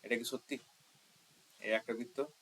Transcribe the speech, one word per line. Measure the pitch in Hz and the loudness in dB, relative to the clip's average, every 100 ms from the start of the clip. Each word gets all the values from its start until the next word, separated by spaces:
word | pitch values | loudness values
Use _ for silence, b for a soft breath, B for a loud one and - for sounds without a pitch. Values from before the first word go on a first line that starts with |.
এটা | 107 117 | 2 0
কি | 120 | 0
সত্যি? | 131 - 131 - - - - - - - - - - 104 | -4 -4 -6 -6 -20 -20 -20 -20 -20 -20 -20 -20 -8 2
এই | 110 | 2
একটা | - 113 | 2 -4
বৃত্ত | 120 - 143 - | -2 -2 -2 -4